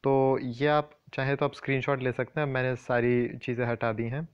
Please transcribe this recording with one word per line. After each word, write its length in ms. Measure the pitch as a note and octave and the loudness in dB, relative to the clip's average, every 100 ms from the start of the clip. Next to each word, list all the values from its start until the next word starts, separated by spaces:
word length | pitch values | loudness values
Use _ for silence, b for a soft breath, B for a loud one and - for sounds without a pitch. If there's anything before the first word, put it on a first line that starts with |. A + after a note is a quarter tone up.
तो 360 | C3+ C3+ C3+ C3 | 4 4 4 2
ये 280 | C3 A#2 D3 | -2 -2 2
आप 240 | D3+ D3 - - | 2 0 -12 -12
चाहें 220 | - C3+ C#3 | -4 -2 0
तो 80 | |
आप 80 | C#3+ | 0
स्क्रीनशॉट 500 | - - C3+ B2+ C3+ | -2 -2 -2 0 0
ले 100 | B2+ | 0
सकते 280 | B2 B2 - | -2 -4 -2
हैं, 80 | D3 | -2
मैंने 280 | C3 B2+ B2 | 0 0 -2
सारी 640 | - A#2+ A#2+ B2 A#2+ B2 | 0 2 4 2 0 -4
चीज़ें 280 | - A#2+ A#2+ | -6 -2 -2
हटा 260 | A#2 A#2 | 0 -2
दी 120 | A2 | -2
हैं 240 | A#2 C3 E3 | -4 -4 -8